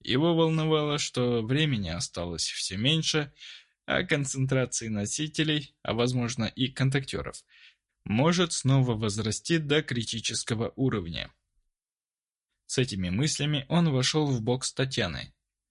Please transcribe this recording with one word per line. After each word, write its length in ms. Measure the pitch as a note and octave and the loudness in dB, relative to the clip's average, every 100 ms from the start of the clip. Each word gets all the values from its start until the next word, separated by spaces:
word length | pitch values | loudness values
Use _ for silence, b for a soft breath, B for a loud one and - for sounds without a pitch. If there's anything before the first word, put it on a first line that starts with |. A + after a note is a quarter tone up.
Его 320 | - B2 E3 | -2 2 4
волновало, 640 | E3 D#3+ D#3+ D#3 D#3 D3 D3 | 4 4 2 2 2 2 -2
что 440 | - - B2 A#2+ | -2 0 2 0
времени 480 | A2 C#3 D#3 A#2 F2+ | 2 2 2 0 -2
осталось 600 | E2+ - F#2 F2 E2 - | -4 -6 -6 -6 -4 -4
все 280 | - - F#2+ | -4 -6 -2
меньше, 540 | B2+ D#3+ D#3 D#3 C#3+ B B B B B - | 0 2 0 -2 -2 B B B B B -2
а 180 | - | -2
концентрации 840 | F#3 D3 C3+ C#3 C3 C3 B2 - A2+ | 0 0 0 -2 2 2 0 -4 -4
носителей, 880 | G#2 G#2 - D#3 D#3+ D#3 D3+ C#3 _ | -4 -2 -4 -4 -2 0 0 -4 _
а 100 | - | -4
возможно 520 | A2+ B2 B2+ A#2 A#2+ A2 | 0 2 0 -2 -2 -4
и 220 | - B2+ | 0 -4
контактеров — 760 | - C3+ C#3 C3+ - - - _ B B B _ _ - | 0 0 0 -2 -6 -8 -12 _ B B B _ _ -2
может 480 | G#2+ D#3 F3+ E3+ | 4 4 4 0
снова 400 | - C3 C3+ B2 | 0 4 4 4
возрасти 640 | A2 A2 G2+ G#2+ G#2 - E3 | 2 0 0 -2 -4 0 0
до 240 | D3 D3+ | 2 0
критического 920 | D3+ B2 G#2+ A2+ - A2+ - A2 A2 - | 2 -4 -4 -6 -4 -6 -2 -2 -2 0
уровня. 560 | C3 G#2+ E2+ C2 G1+ _ _ _ _ _ _ _ _ _ _ _ _ _ - | 0 0 -4 -8 -10 _ _ _ _ _ _ _ _ _ _ _ _ _ -4
С 100 | - | 0
этими 320 | B2+ G2 F2+ | 0 -2 -2
мыслями 560 | F#2+ D3+ - D3 D3 - | 0 0 0 -2 -2 0
он 220 | E3 E3+ | 2 4
вошел 360 | C3 B2+ D#3 D3 | 2 2 2 2
в 140 | B2 | 0
бокс 320 | A2 B2+ - | 0 0 -2
Татьяны. 600 | - C3+ B2 F#2+ C2 B1 _ _ _ _ | -2 -2 0 -2 -4 -12 _ _ _ _